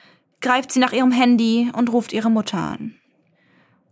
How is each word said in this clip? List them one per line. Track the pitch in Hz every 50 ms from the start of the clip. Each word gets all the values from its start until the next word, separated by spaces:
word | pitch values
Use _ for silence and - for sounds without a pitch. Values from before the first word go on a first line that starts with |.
| _ _ _ _ _ _ _ -
greift | - 247 247 262 269 - -
sie | 254
nach | 254 240 -
ihrem | 262 254 254 247
Handy | 247 254 247 247 226 226 226 226 233 240 240 247
und | - 240 233 226
ruft | 240 220 - -
ihre | 220 220 226
Mutter | 226 220 208 - - 165
an. | 160 - - - - 226 - _ _ _ _ _ _ _ _ _ _ _ _ _ _ _ _ _ _ _